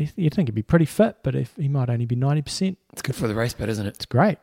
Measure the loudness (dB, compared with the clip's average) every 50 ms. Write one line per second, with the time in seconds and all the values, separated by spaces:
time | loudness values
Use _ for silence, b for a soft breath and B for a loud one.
0 | -2 -4 -2 0 0 2 2 2 0 0 0 -2 2 4 4 4 4 4 4 2
1 | 2 2 0 _ -4 -4 -2 -2 -4 -4 -4 -4 -2 0 0 0 0 0 0 -2
2 | -2 -2 -2 0 0 0 0 0 -2 -4 -4 -2 -2 -4 -4 -6 _ _ -16 -8
3 | -6 -6 -4 -2 -2 -2 0 0 -2 -2 -2 -4 -4 -4 -2 -2 -4 -6 -6 -8
4 | -6 0 2 4 4 4 2 -2